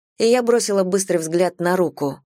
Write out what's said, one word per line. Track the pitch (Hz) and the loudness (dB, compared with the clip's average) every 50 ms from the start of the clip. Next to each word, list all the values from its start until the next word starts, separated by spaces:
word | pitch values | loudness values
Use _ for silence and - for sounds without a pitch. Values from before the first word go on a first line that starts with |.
| _ _ _ | _ _ _
и | - 214 | -2 2
я | 226 240 254 | 2 2 2
бросила | 240 233 240 233 226 226 202 196 185 | 2 2 0 0 0 0 0 0 0
быстрый | 185 190 196 196 - 175 | 0 0 -2 0 0 -2
взгляд | 165 160 156 165 175 185 175 180 - | -2 -2 -2 0 0 0 0 -2 -2
на | 175 175 185 | -2 0 0
руку. | 180 175 151 - - 147 139 135 - _ | 0 0 -2 -2 -4 -6 -6 -6 -8 _